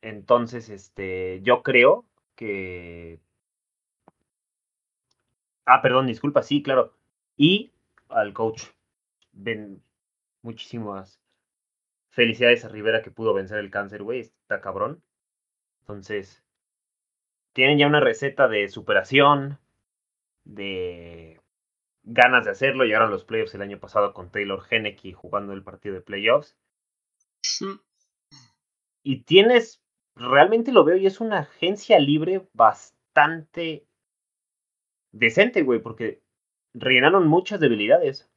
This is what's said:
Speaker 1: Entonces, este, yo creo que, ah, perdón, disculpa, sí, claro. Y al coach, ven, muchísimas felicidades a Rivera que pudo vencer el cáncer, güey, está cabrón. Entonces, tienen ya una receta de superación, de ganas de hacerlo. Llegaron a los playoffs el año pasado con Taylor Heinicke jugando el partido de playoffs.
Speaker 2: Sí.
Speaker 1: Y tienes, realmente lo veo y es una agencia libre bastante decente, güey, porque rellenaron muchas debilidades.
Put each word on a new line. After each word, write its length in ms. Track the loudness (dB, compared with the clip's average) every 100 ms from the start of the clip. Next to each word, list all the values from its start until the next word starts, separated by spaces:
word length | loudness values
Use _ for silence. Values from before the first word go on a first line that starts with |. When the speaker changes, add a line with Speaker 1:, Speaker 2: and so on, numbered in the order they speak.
Speaker 1:
Entonces, 640 | -16 -18 0 0 2 -10 -16
este, 680 | -20 _ -12 -10 -8 -8 -6
yo 200 | 0 0
creo 440 | 2 4 4 4 _ _ _
que, 840 | _ -10 -10 -10 -14 -16 -18 -18 -20 _ _ _ _ _ _ _ _ _ _ _ _ _ _ _ _ _ _ _ _ _ _ _ _ 2
ah, 160 | 4
perdón, 240 | 4 0 -2
disculpa, 360 | -4 -2 -2
sí, 200 | -2 -4
claro. 320 | 0 -2 -2 _ _ _ _ _
Y 360 | 2 2 -4 _ _ _ _
al 240 | -4 -4
coach, 320 | -4 -6 -6 -18 _ _ _ _ _ _
ven, 500 | -14 -10 -10 -12 -20 _ _ _ _ _ _
muchísimas 760 | -18 -18 -16 -14 -12 -14 -18 _ _ _ _ _ _ _ _ _ _
felicidades 540 | -2 0 2 2 2
a 40 | -2
Rivera 340 | -6 -2 -2
que 80 | -4
pudo 240 | -6 -4
vencer 240 | -2 -4 -10
el 120 | -8
cáncer, 320 | -10 -10 -12
güey, 180 | -10 -10
está 400 | -12 _ _ -10
cabrón. 420 | -10 -8 -8 -10 _ _ _ _ _ _ _ _
Entonces, 640 | _ -18 -10 -10 -10 _ _ _ _ _ _ _ _ _ _ _ _
tienen 260 | 0 2 4
ya 80 | 4
una 140 | 4
receta 480 | 2 -2 -8 0 0
de 200 | 0 -4
superación, 920 | -8 -2 -2 0 2 4 2 -2 -14 _ _ _ _ _ _ _ _
de 960 | -20 -14 -10 -8 -10 -12 -20 -20 -20 _ _ _ _ _ _ _
ganas 420 | -6 2 4 4 0
de 60 |
hacerlo. 320 | -4 -4 -2
Llegaron 240 | 0 2 0
a 40 |
los 120 | -2
playoffs 300 | -6 -6 -6
el 80 | -8
año 160 | -14 -14
pasado 360 | -6 -2 -2
con 180 | -4 -12
Taylor 320 | -10 -8 -8 -6
Heinicke 420 | -6 -6 -12 -20
jugando 400 | -20 -10 -8 -8
el 100 | -14
partido 320 | -16 -16 -14
de 60 | -14
playoffs. 560 | -12 -4 0 0 -2 _ _ _ _ _ _ _ _ _
Speaker 2:
Sí. 240 | -12 -10 -12 -14 _ _ _ _ _ _ _ _ _ _ _ _
Speaker 1:
Y 200 | -8 -8
tienes, 600 | _ 6 8 4 0 _ _ _ _
realmente 580 | _ 0 4 6 4 2
lo 120 | 4
veo 120 | 4 4
y 100 | 0
es 140 | -2
una 200 | -6 -6
agencia 580 | -6 _ -6 -6 4 4
libre 500 | 4 0 -2 -6 -8
bastante 1300 | 2 2 2 -16 _ _ 0 0 -2 -12 -10 -10 -10 _ _ _ _ _ _ _ _ _ _ _ _ _
decente, 500 | -2 0 2 2 2
güey, 180 | 0 -2
porque 420 | -4 -8 -10 -10 _ _ _ _ _
rellenaron 520 | -10 0 4 4 4 4
muchas 340 | 2 0 -2
debilidades. 720 | 0 0 2 2 2 -6 _